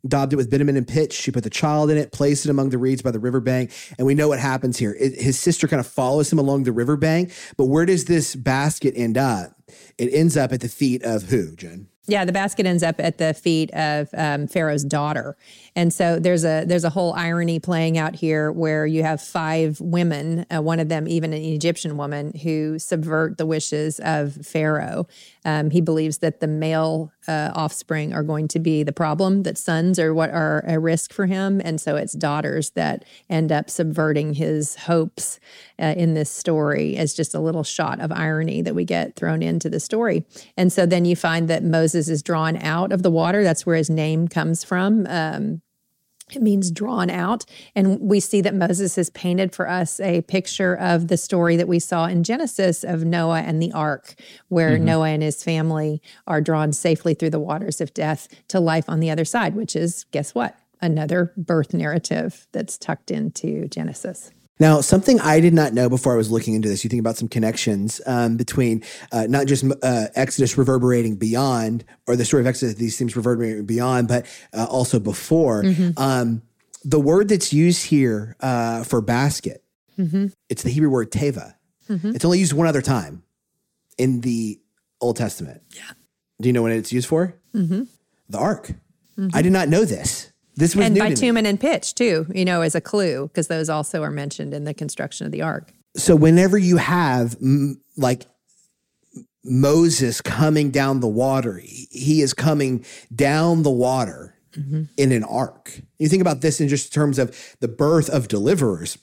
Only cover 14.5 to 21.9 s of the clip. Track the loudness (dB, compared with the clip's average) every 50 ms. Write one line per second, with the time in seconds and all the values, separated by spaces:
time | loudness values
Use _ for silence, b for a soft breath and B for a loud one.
14.5 | -2 -2 0 0 0 -2 -2 -2 -2 -2 -2 -2 -4 -4 -6 -8 -12 B B B
15.5 | B B B B B 0 2 2 2 2 0 2 2 2 2 2 2 2 2 2
16.5 | 0 0 0 0 0 0 0 0 -2 0 -2 -2 -2 -2 -2 -2 -2 0 0 0
17.5 | -2 -2 -2 -2 -2 0 0 0 0 0 -2 -2 -4 -4 -2 0 0 0 0 -2
18.5 | -2 -2 -2 0 0 0 0 0 0 0 0 0 -2 -4 -6 -8 -6 -6 -4 -2
19.5 | 0 0 0 0 -2 -4 -4 -2 0 0 2 0 0 -2 -4 -4 -4 -4 -4 _
20.5 | -4 -2 -2 0 0 0 0 -2 -2 -4 -2 -2 -2 -2 -2 -2 -6 -6 -4 -4
21.5 | -4 -2 0 -2 -2 -2 -6 -8